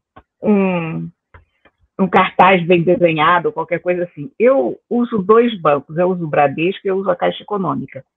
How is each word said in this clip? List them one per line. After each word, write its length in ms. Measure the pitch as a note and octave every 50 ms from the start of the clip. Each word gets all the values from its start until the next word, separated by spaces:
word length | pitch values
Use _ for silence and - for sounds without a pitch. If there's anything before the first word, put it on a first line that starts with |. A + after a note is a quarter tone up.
| _ _ _ - _ _ _ _ -
um, 680 | G#3+ G#3 G3 G3 F#3+ F3+ F3 E3 D#3+ E3 E3 E3 E3+ _ _ _ _ _ - _ _ _ _ _ _ _ _ _ _ _ -
um 100 | F#3+ F3+
cartaz 560 | - F#3+ F#3 F#3 - - F#3 F#3 G3 F3+ E3+
bem 160 | D#3+ F#3 F3 D#3+
desenhado, 720 | F3 F3+ - F3 E3 D#3+ D3+ D3+ E3 E3+ - D3+ D3+ D3+
qualquer 260 | D#3+ E3 - F3 E3
coisa 240 | - F3+ F3+ F3 F3
assim. 260 | F3 _ D3+ C#3+ C3 _ -
Eu 420 | G#3+ B3+ C4+ C4+ - - - - _ -
uso 300 | A3+ A#3+ A#3+ A#3 A#3 G#3+
dois 400 | F3+ F#3 A3 A#3 B3 B3 A3 F3+
bancos, 380 | D#3+ D#3 C#3+ C#3 - _ D#3 E3+
eu 100 | F3+ F3+
uso 140 | F#3+ F3 E3
o 40 | D3+
Bradesco 520 | D3+ D3+ D3 C#3 C3+ D#3 E3 F#3 G3 - -
e 20 | G3
eu 80 | F#3+
uso 140 | G3 G3 F#3+
a 60 | F3
Caixa 260 | - F#3 F3+ F3 - G3+
Econômica. 600 | - G#3 G3 F#3 D#3 C3+ C3+ C3+ - - C3 - _ _